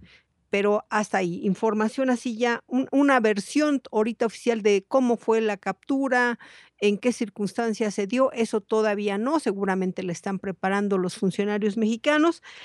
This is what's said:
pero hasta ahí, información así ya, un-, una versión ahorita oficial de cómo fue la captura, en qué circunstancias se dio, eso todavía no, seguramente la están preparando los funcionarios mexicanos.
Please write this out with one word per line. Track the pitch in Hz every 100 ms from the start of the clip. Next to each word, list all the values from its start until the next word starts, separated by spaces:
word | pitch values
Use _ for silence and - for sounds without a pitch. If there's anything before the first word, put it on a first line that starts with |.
| - - _ _ -
pero | 202 202 208 -
hasta | 214 208 190
ahí, | 180 175
información | 208 180 220 214 220 269 262
así | 240 254 220
ya, | 240 233 -
un-, | 262 269
una | 277 285 262
versión | 220 208 - 285 302 277 -
ahorita | 214 226 220 226
oficial | - 240 226
de | 208 196 -
cómo | 262 247 226
fue | - 226
la | 220 202
captura, | 196 190 - 277 269 247 240 233 - - - -
en | 208 202
qué | 247
circunstancias | - 214 - 196 - 233 208 214 208
se | 196
dio, | 247 269
eso | 247 226 220
todavía | - 220 214 202 208 196
no, | 247 311
seguramente | 220 196 196 190 185 185
la | 185
están | 165 202 190
preparando | 196 180 190 202 202 196
los | 180 -
funcionarios | 190 190 208 208 208 220
mexicanos. | 220 233 294 302 330 - - -